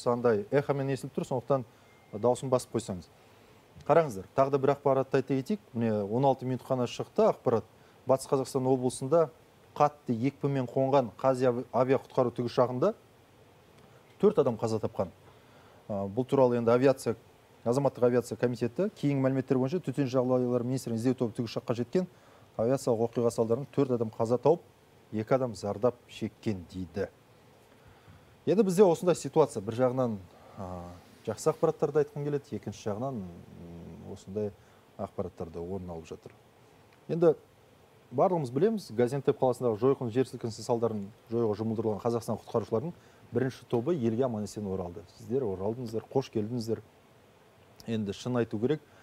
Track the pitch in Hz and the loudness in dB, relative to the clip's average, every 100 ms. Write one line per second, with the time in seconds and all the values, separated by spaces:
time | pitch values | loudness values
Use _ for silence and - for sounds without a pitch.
0 | 127 120 120 104 104 135 139 139 135 131 | -2 2 4 2 2 0 0 -2 -2 -4
1 | 139 - - 131 - 135 117 - - - | -6 -8 -4 -6 0 -2 -2 -16 -20 -20
2 | _ 104 117 123 135 123 - 117 - 92 | _ -2 0 0 0 -2 0 -6 -4 -10
3 | - _ - - - - _ - - 151 | -10 _ -20 -20 -20 -20 _ -18 4 4
4 | 156 95 - - 139 135 131 139 139 135 | 4 -4 -6 2 2 4 2 2 2 2
5 | 127 139 127 135 131 214 - 117 117 107 | 2 -2 0 -2 -2 -6 -6 -2 0 0
6 | 101 113 139 127 127 127 - 131 120 - | 0 2 2 2 -2 -6 -2 -2 -2 -4
7 | 123 - 214 - - 113 - - - - | -6 2 2 2 0 0 -2 -18 -20 -16
8 | - 131 - 139 - 135 127 131 127 - | 0 0 2 -2 0 -2 2 2 0 -4
9 | 135 170 156 - _ _ - - 147 - | 0 2 2 -4 _ _ -20 2 2 2
10 | - 113 131 - 143 139 123 - 135 139 | -4 -2 -2 -2 -2 -2 -2 -2 2 2
11 | 120 - 131 127 127 120 127 117 131 135 | 2 0 0 2 2 0 -2 0 2 2
12 | - - 123 117 123 - 123 123 180 226 | 0 0 0 0 -2 2 2 2 0 -2
13 | - _ _ _ - _ _ - - - | -14 _ _ _ -20 _ _ -20 -20 -20
14 | _ - 202 202 131 110 117 110 92 - | _ 2 2 4 2 2 -2 -2 -2 -4
15 | 92 - - - - - - - - 101 | -6 -6 -20 -20 -20 -20 -20 -20 -8 -6
16 | 98 104 127 143 127 120 113 123 135 117 | -4 -4 0 4 4 4 4 4 4 2
17 | - 113 - _ _ _ 117 127 139 - | -2 -6 -10 _ _ _ -2 2 0 2
18 | 123 123 - 113 123 123 120 - 202 - | 2 2 0 -2 -2 0 -4 -2 -4 -2
19 | 147 139 131 135 127 131 131 175 - 135 | -2 2 2 0 0 0 0 -2 -4 -2
20 | 135 131 127 127 123 123 120 131 - 113 | 0 0 2 2 2 0 -2 -4 -4 -2
21 | 123 127 120 104 117 - - 117 120 185 | 0 0 -2 -4 -6 -6 -4 -4 0 -2
22 | 185 - - - - - 113 135 - 113 | -2 -10 -20 -20 -16 -2 0 0 0 0
23 | 117 - 117 120 113 117 143 - 135 120 | 0 0 0 0 0 0 -2 0 0 0
24 | 113 - 113 120 143 175 - _ _ _ | -2 -2 0 2 4 2 0 _ _ _
25 | _ 107 110 135 127 95 101 101 120 - | _ -6 0 0 0 -4 -6 0 0 0
26 | - - 107 - 117 95 82 92 90 101 | -14 -8 -8 -4 -4 -4 -8 -10 -8 -6
27 | 92 - _ - - - _ - - - | -6 -8 _ -20 -20 -20 _ -20 -20 -20
28 | - - - - - 180 190 175 202 160 | -20 -20 -20 -8 0 2 4 6 6 6
29 | 180 160 143 160 139 110 98 113 127 127 | 2 0 0 2 2 2 -6 0 0 2
30 | 123 104 90 - - - 92 90 87 87 | -2 -4 -10 -20 -20 -14 -12 -10 -14 -18
31 | - - - 104 156 151 160 156 156 147 | -20 -12 -8 -2 -2 2 0 0 0 0
32 | 147 147 143 143 - 107 - 98 110 101 | 0 -2 -4 -4 -6 -10 -8 -8 -8 -6
33 | 135 123 92 82 - - 85 85 - 85 | -6 -8 -10 -14 -20 -20 -18 -16 -16 -16
34 | 95 95 - 98 104 - - - _ - | -16 -16 -10 -6 -6 -8 -20 -20 _ -12
35 | 101 - 101 - 85 85 87 95 90 82 | -10 -8 -8 -8 -12 -10 -8 -8 -8 -12
36 | 82 - - - _ _ - _ _ _ | -12 -16 -16 -20 _ _ -20 _ _ _
37 | - 160 170 147 - _ _ _ _ _ | -6 4 4 4 -4 _ _ _ _ _
38 | _ 127 180 175 131 127 202 220 - 110 | _ 0 2 2 -2 0 0 0 -6 0
39 | 120 139 139 139 131 123 123 104 127 139 | 0 2 0 2 2 2 0 2 2 2
40 | 123 113 127 120 120 107 110 120 117 107 | 0 0 -2 -2 -8 -8 -4 0 0 -2
41 | 98 - - 117 113 101 110 110 110 101 | -8 -14 -6 0 0 0 -2 -2 -2 -2
42 | 120 117 - 107 - 117 101 - 160 - | -2 -2 -4 -8 -2 -4 0 -2 -4 -10
43 | - - - 120 131 - - 120 127 175 | -20 -20 -6 -2 -2 -4 -4 -2 0 0
44 | 113 113 131 107 104 - 101 92 87 87 | 0 0 -2 -2 -6 -8 -6 -4 -6 -12
45 | - - 107 127 117 92 98 117 120 110 | -18 -20 -4 -2 -2 -2 -4 -4 -6 -8
46 | - 135 127 113 107 123 110 104 - _ | -4 -4 -2 -4 -4 -4 -4 -6 -6 _
47 | _ _ _ _ _ _ - - - 113 | _ _ _ _ _ _ -20 -18 -6 -4
48 | 101 95 123 123 113 107 123 151 - - | -4 -6 -4 -2 -2 -2 -2 -2 -4 -20